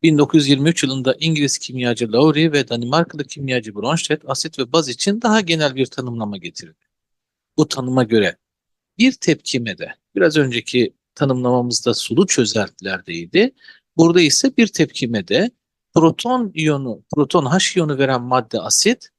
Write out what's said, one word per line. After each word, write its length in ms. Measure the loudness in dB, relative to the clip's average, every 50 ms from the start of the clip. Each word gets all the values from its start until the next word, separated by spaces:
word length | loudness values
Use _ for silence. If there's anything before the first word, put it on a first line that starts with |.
| 4
Bin 160 | 4 4 4
dokuz 220 | 4 4 4 2
yüz 80 | 4 4
yirmi 200 | 2 2 4 0
üç 140 | 0 0 -2
yılında 340 | -2 -2 -2 -2 -2 -2 0
İngiliz 400 | 0 -2 0 0 0 -2 -2 -4
kimyacı 540 | -8 -10 -8 -4 -2 -2 -2 -2 -2 -2 2
Lowry 400 | 4 4 4 4 4 2 2 2
ve 160 | 0 -2 -2
Danimarkalı 560 | -6 -6 -4 -2 0 0 0 -2 -4 -12 -12
kimyacı 500 | -12 -10 -10 -6 -4 -4 -4 -4 -6 -10
Bronsted 480 | -6 -4 -2 -2 -2 -2 -4 -4 -6 _
asit 320 | -8 -6 -6 -6 -10 -6 -8
ve 140 | -8 -2 0
baz 160 | -2 0 -2
için 340 | -6 -4 -2 -2 -2 0 0
daha 180 | 0 2 2
genel 340 | 0 0 -2 0 0 -2 0
bir 120 | -2 -4
tanımlama 500 | -4 -4 -10 -8 -8 -6 -6 -8 -8 -8
getirdi. 480 | -10 -12 -14 -16 -16 -20 -20 _ _ _ _ _ _ _ _ _ _ _ _ _ _ _ _ _
Bu 120 | -2 -2 -2
tanıma 360 | -2 -8 -6 -2 0 0 2
göre 320 | 2 2 2 2 0 -4 _ _ _ _ _ _ _ _ _ _ _ _ 2
bir 140 | 2 2 2
tepkimede, 800 | 0 -2 -2 -2 -2 _ -6 -4 -4 -4 -6 -8 _ -12 -14 -14 _ _ _ _
biraz 220 | 2 2 2 4
önceki 580 | 2 0 0 0 -4 -6 -2 0 0 0 0 _ _ _ _ _
tanımlamamızda 800 | -2 -2 0 0 0 0 0 0 0 0 -2 -4 -2 -2 -2 -2
sulu 320 | -2 -4 -2 2 2 2
çözeltilerdeydi. 1300 | 2 2 0 0 0 0 -2 -4 -4 _ -12 -10 -8 -8 -8 -10 -10 -10 -10 -10 -2 2 2 2 2 _ _ _ -20 -20 _ _ _ _
Burada 240 | 4 4 6 6 4
ise 360 | 4 4 2 0 0 0 2
bir 100 | 2 2
tepkimede 840 | 2 2 -2 -2 -2 -2 -6 -6 -4 -4 -4 -2 0 0 0 0 0 _ _ _ _ _ _ _ _ _
proton 560 | 4 4 4 2 0 -4 -4 -2 -2 -2 -4 -6
iyonu, 480 | -2 -2 0 0 0 -4 -6 -8 -10 _ _ -2
proton 320 | -2 0 2 2 0 0
H 300 | 2 0 0 0 0 -2
iyonu 220 | -2 -2 -2 0 0
veren 240 | 0 0 0 -2 -2
madde 380 | 0 0 0 0 -2 -8 -8
asit 500 | -4 -2 0 2 2 2 0 -2 -6 -20 _